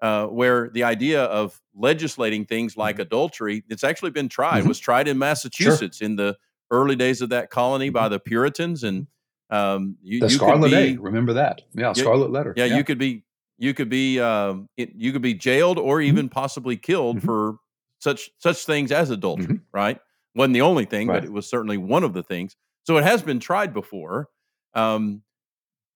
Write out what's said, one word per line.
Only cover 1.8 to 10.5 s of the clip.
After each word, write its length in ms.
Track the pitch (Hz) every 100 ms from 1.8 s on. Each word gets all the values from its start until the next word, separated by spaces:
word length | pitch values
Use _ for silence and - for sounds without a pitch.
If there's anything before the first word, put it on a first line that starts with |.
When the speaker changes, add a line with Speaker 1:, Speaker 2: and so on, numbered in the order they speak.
| 127 160 156 - 110 107
Speaker 1:
things 320 | 101 113 117 110
like 200 | 107 104
Speaker 2:
Mm-hmm. 60 |
Speaker 1:
adultery, 600 | 92 120 165 - 107 107 107
it's 140 | 110
actually 260 | 139 165 180
been 180 | 147 131
tried. 280 | - 151 131
It 40 |
Speaker 2:
Mm-hmm. 80 | -
Speaker 1:
was 100 | -
tried 300 | - 123 147
in 60 |
Speaker 2:
Sure. 60 | 135
Speaker 1:
Massachusetts 800 | 139 151 127 - 180 156 95 -
in 140 | 107 101
the 200 | 101 101 _ _ _
early 260 | 120 139 127
days 260 | 127 123
of 60 | 120
that 180 | 123 98
colony 380 | 123 123 135 135
by 120 | 120
Speaker 2:
Mm-hmm. 80 | 110
Speaker 1:
the 80 | 101
Puritans. 640 | - 113 139 147 170 160
And, 240 | 110 95 139 _ _ _ _
um, 480 | 104 98 98 98 -
you, 180 | 92 117
Speaker 2:
The 60 | 113
Speaker 1:
you 120 | 139
could 60 |
Speaker 2:
Scarlet 240 | 104